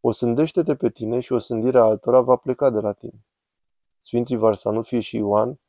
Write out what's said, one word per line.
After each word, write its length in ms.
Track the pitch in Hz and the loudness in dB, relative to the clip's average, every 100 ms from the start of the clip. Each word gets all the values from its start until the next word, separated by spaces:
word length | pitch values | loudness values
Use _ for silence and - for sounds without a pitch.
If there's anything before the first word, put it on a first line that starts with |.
Osândește-te 760 | 117 107 120 117 156 - - 143 | 0 0 -2 0 0 0 -2 0
pe 140 | 120 | -2
tine 300 | - 110 123 | -4 -6 -6
și 120 | 123 | -2
osândirea 500 | 127 - 117 120 127 | -4 -4 -4 2 4
altora 380 | 110 107 - 127 | 4 2 2 2
va 160 | 123 127 | 4 0
pleca 340 | - 127 139 | 0 0 0
de 100 | 107 | 0
la 120 | 104 | -4
tine. 340 | 101 117 - _ _ _ _ _ _ _ _ | -6 -14 -20 _ _ _ _ _ _ _ _
Sfinții 360 | - 120 120 120 | -8 -6 -4 0
Varsanufie 640 | 110 101 - 107 110 120 | 0 0 -4 -4 -4 -6
și 160 | 107 113 | -4 -4
Ioan 440 | 104 104 120 143 | 0 0 0 -6